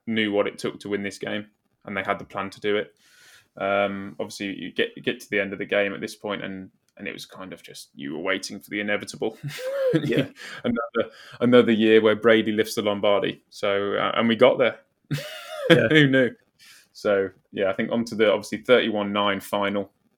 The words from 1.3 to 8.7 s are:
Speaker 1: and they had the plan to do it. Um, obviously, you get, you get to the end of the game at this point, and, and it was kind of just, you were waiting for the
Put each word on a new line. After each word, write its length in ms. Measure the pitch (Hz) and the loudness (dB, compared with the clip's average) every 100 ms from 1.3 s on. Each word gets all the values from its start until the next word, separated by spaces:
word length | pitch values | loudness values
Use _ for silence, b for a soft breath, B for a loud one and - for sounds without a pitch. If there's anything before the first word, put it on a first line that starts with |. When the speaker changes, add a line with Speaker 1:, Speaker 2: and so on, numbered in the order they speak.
| 104 104 _ _ _ - | -8 -10 _ _ _ -10
Speaker 1:
and 100 | 98 | -6
they 60 | |
had 160 | 98 95 | -4 -4
the 60 | 98 | -6
plan 240 | 101 98 | -10 -10
to 80 | - | -6
do 160 | 104 104 | -2 -2
it. 180 | - _ b b b b b - | -4 _ b b b b b -6
Um, 580 | 98 101 101 98 98 - | -2 0 0 -4 -12 -10
obviously, 340 | 101 - 101 | -10 -8 -8
you 200 | 95 90 | -8 -8
get, 160 | - - - | -4 -4 -4
you 40 | |
get 200 | - - | -6 -6
to 80 | - | -4
the 100 | 104 | -4
end 140 | 98 | -2
of 60 | 98 | -6
the 60 | 104 | -2
game 280 | 101 101 | 0 0
at 80 | 87 | -4
this 140 | 107 - | -10 -10
point, 280 | 107 101 | -8 -8
and, 260 | 95 95 95 _ _ - | -8 -12 -14 _ _ -14
and 100 | 95 | -12
it 60 | |
was 120 | - - | -12 -16
kind 280 | - 95 | -16 -16
of 100 | 87 | -16
just, 260 | - - - - | -18 -20 -20 -14
you 180 | 71 | -10
were 60 | 76 | -6
waiting 380 | 92 95 - 101 | -4 -4 -4 -14
for 100 | |
the 100 | - | -10